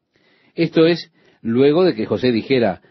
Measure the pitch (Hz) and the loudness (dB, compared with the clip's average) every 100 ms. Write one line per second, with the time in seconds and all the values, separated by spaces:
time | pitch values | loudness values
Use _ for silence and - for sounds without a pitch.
0 | _ _ _ _ _ - 160 165 160 170 | _ _ _ _ _ -6 -2 2 2 0
1 | - _ _ _ 113 117 139 156 185 110 | -8 _ _ _ -4 2 2 4 0 0
2 | 104 104 127 110 - 131 107 87 _ | -4 -2 -2 -2 -2 0 0 -4 _